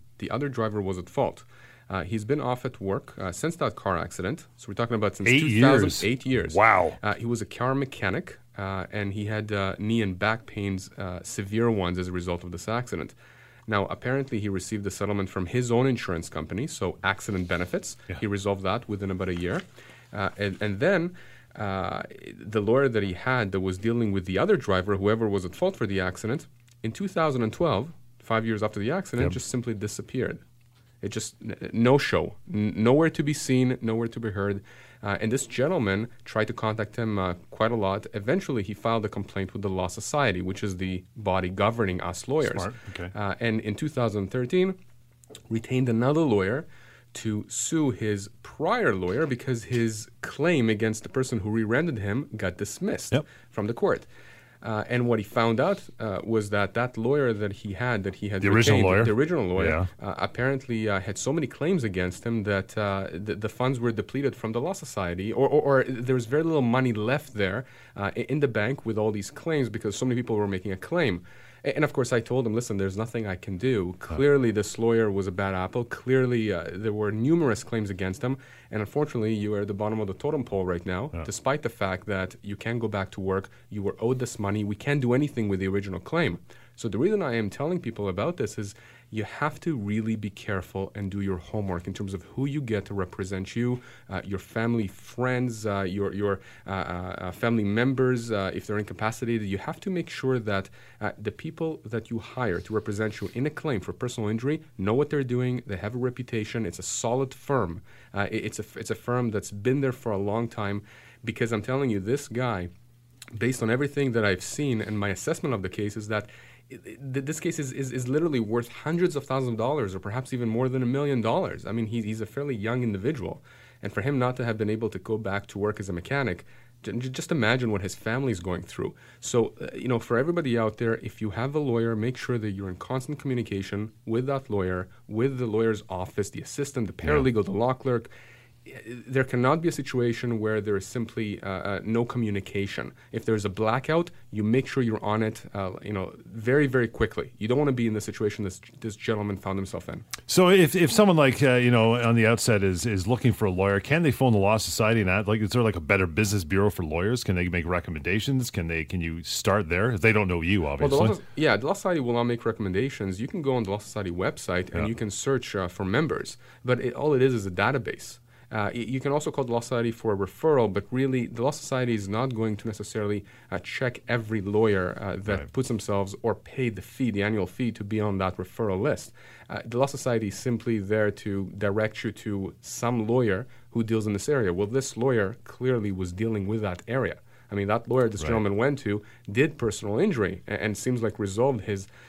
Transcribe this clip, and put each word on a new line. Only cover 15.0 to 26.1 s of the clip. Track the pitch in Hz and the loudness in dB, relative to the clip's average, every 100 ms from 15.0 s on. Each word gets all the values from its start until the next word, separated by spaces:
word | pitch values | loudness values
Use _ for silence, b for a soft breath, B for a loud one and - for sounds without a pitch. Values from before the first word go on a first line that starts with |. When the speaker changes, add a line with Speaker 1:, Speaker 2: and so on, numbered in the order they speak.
| 101 101 95 | -2 -2 -2
Speaker 1:
from | 98 90 | -2 -2
his | 123 120 | 0 2
own | 117 131 | 4 4
insurance | 117 - 82 - | 0 -2 -4 -6
company, | 80 78 92 156 | -8 -6 -4 -6
so | - 92 - | -4 -4 0
accident | 95 95 - 95 90 | 0 0 -2 -2 0
benefits. | 87 90 185 - - - | -2 -2 -4 -6 -12 -12
Speaker 2:
Yeah. | 92 | -6
Speaker 1:
He | 107 | -2
resolved | 101 101 95 | -2 0 0
that | 95 113 120 | 0 -2 -2
within | 101 98 | -4 -2
about | 95 92 | -2 -2
a | |
year. | 87 90 151 - B B B B | -2 -2 -4 -6 B B B B
Uh, | 104 98 - | -4 -4 -2
and, | 101 90 | -4 -2
and | 104 98 | -4 0
then, | 156 190 175 B B B B - | 2 2 0 B B B B -8
uh, | 104 95 90 - - - - 50 | -4 -2 -2 -4 -8 -12 -16 -14
the | 95 107 | -4 0
lawyer | 101 127 139 | 4 4 4
that | 110 | 2
he | 98 | 0
had | 90 127 127 101 | -2 0 2 2
that | 95 | 0
was | 95 92 | 0 0
dealing | 113 117 110 | 0 2 2
with | 98 90 | 0 0
the | 92 | 2
other | 175 180 | 4 2
driver, | 123 92 92 95 | 4 2 2 2
whoever | 101 113 110 | 4 4 2
was | 101 90 | 0 -2
at | - | 0
fault | 185 185 | -2 0
for | 107 | -2
the | 95 | 0
accident, | 92 | -2